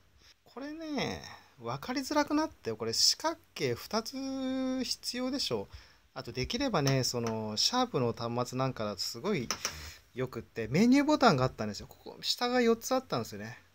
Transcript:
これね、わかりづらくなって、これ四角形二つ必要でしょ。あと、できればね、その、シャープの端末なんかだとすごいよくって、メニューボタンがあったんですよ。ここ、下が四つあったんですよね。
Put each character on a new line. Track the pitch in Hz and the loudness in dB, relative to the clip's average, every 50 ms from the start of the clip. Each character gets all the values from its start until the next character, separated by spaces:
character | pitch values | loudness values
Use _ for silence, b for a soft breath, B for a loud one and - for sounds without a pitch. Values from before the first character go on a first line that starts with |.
| _ _ _ B B B B _ _ | _ _ _ B B B B _ _
こ | - - 247 | -18 -14 -12
れ | 269 294 302 | -10 -10 -10
ね、 | 320 330 311 294 254 170 120 98 78 65 - B B B B B B | -10 -8 -6 -4 -2 -2 -2 -4 -8 -10 -14 B B B B B B
わ | 117 117 123 143 | -6 -6 -6 -6
か | - - | -4 -4
り | 254 285 | -4 -4
づ | 269 - 302 | -2 0 2
ら | 294 294 | 2 2
く | 294 311 | 4 2
な | 294 311 | 2 2
っ | 311 | 0
て、 | - - - - | -4 -6 -6 -4
こ | 113 - - | -4 -2 -2
れ | 220 113 | -2 2
四 | - - - - - | 4 4 4 4 4
角 | - 208 226 - - _ - | 2 -2 -2 -2 -8 _ -6
形 | - 165 127 117 | -2 0 0 0
二 | - - - - 214 226 | 0 -4 -2 -2 -2 -2
つ | - - 262 269 269 269 269 262 262 262 262 262 262 262 262 254 | -2 -6 -6 -6 -4 -4 -2 -2 -2 -2 0 0 -2 -2 -2 -2
必 | 240 - - - - - 240 | -2 -4 -6 -6 -6 -4 -4
要 | 254 254 | -2 -2
で | 262 277 | -2 -2
し | - - | -2 -2
ょ。 | 127 107 98 - B B B B B B B B - | -2 -4 -4 -6 B B B B B B B B -12
あ | 143 | -12
と、 | 127 - | -10 -8
で | 117 - 127 | -4 -2 -2
き | - - 240 | -2 0 0
れ | 285 277 | 0 2
ば | 214 165 139 | 2 2 4
ね、 | 135 135 135 123 | 4 4 2 2
そ | - - 123 | 0 0 -2
の、 | 117 113 113 113 110 107 107 107 | -2 -2 -2 -2 -4 -4 -2 2
シ | - - - | 2 2 2
ャ | 254 254 | 2 0
ー | 247 | 2
プ | - 156 | 2 2
の | 127 117 113 | 2 2 0
端 | - 120 117 120 120 123 123 | -2 -4 -4 -2 -2 -2 -2
末 | - 127 | -2 -2
な | 131 131 | -2 -2
ん | 123 | -2
か | - 110 | -2 -4
だ | 104 104 | -4 -4
と | 95 | -4
す | - - - 117 | -6 -6 -6 -6
ご | 123 190 214 | -4 -2 -2
い | 160 117 - - B B B B 80 76 B B B B _ - | 0 0 -2 -4 B B B B -8 -14 B B B B _ -6
よ | 117 127 120 | -4 -4 -4
く | - 117 | -4 -8
っ | 104 | -12
て、 | - - - 113 107 | -10 -6 -6 -4 2
メ | 123 165 214 | 4 6 8
ニ | 240 254 277 | 8 8 6
ュ | |
ー | 285 | 6
ボ | 285 302 294 | 6 4 6
タ | 285 233 | 6 6
ン | 170 | 6
が | 127 127 | 6 4
あ | 131 | 2
っ | |
た | - - 113 | 0 -2 -4
ん | 104 | -4
で | 101 | -4
す | - | -6
よ。 | - - | -10 -14
こ | - - | -18 -18
こ、 | - - - - | -16 -16 -14 -8
下 | - - - - 247 247 | -4 -4 -2 -2 0 0
が | 247 254 | 2 4
四 | 240 226 226 | 4 4 4
つ | 226 - - 262 | 2 2 0 0
あ | 262 | 0
っ | 254 - | 0 0
た | - 131 | -2 -2
ん | 110 | -2
で | - | -4
す | - | -8
よ | 101 | -10
ね。 | 104 110 113 - - _ | -10 -10 -12 -14 -18 _